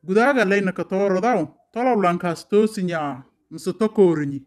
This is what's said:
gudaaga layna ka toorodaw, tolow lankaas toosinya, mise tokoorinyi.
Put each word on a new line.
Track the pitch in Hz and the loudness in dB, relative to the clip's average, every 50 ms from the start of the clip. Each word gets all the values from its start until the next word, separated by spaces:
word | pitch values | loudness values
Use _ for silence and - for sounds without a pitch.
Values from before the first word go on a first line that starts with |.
| - | -6
gudaaga | 156 190 214 233 277 277 254 214 | 0 2 2 2 4 2 2 2
layna | 185 196 202 202 185 | 2 0 0 0 -2
ka | 180 - 170 | -4 -6 -8
toorodaw, | - 190 190 202 196 185 190 190 240 247 190 156 - _ _ _ _ _ | -4 -2 -2 0 0 0 0 0 0 0 0 -2 -4 _ _ _ _ _
tolow | 226 247 262 240 214 190 | -4 -2 0 0 2 2
lankaas | 175 175 175 180 175 165 - - | 0 0 0 -4 -6 -6 -6 -6
toosinya, | _ 208 208 220 214 214 208 185 175 170 160 147 143 131 127 - _ _ _ _ _ | _ 2 2 2 2 -2 -4 -4 -4 -4 -4 -6 -6 -8 -10 -16 _ _ _ _ _
mise | 156 160 - 190 180 | -18 -8 -8 -8 -4
tokoorinyi. | - 220 214 214 220 196 175 160 156 147 143 139 139 - | -2 -4 -2 4 4 4 4 4 0 -2 -4 -6 -8 -12